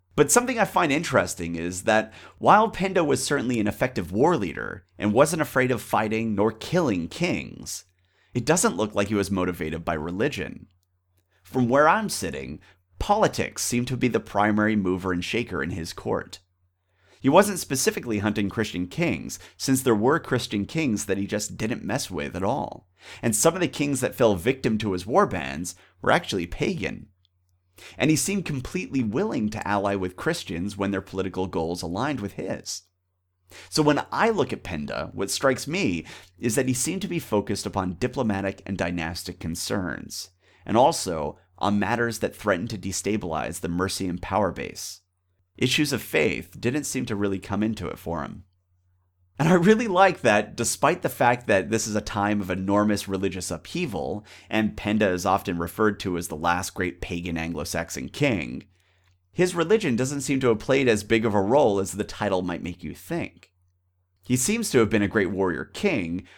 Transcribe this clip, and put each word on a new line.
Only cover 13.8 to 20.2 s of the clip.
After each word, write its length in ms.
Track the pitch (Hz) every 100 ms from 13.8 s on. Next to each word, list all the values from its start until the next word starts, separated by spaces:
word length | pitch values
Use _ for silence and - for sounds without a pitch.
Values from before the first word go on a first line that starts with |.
to 120 | 123 131
be 100 | 123
the 100 | 110
primary 560 | - 98 104 104 107
mover 380 | 107 95 92 92
and 100 | 90
shaker 400 | 90 113 120 87
in 60 | 73
his 240 | 92 85
court. 460 | - 117 98 - - _ _ _ _ _ _ _ _
He 80 | 131
wasn't 300 | 160 208 190
specifically 600 | - 135 - 214 127 104
hunting 280 | 107 107 101
Christian 380 | 92 107 90 92
kings, 520 | 120 170 85 55 - - -
since 240 | - 131
there 120 | 127
were 240 | 110 113
Christian 460 | 160